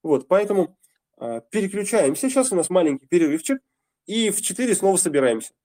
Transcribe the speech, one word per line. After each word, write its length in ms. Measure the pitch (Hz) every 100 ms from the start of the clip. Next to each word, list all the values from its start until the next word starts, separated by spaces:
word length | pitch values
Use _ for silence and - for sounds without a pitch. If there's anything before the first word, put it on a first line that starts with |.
Вот, 260 | 165 175 -
поэтому, 480 | 190 208 202 160 _ _ _ _ _
а, 240 | 117 117
переключаемся. 840 | _ 214 196 196 196 226 269 302 262
Сейчас 240 | 262 254
у 40 | 185
нас 160 | -
маленький 340 | 180 160 135 _
перерывчик, 540 | 175 156 156 - 269 _ _ _ _ -
и 240 | 220 220
в 100 | 196
четыре 320 | - 185 247
снова 240 | 185 196 190
собираемся. 560 | 165 143 131 113 - _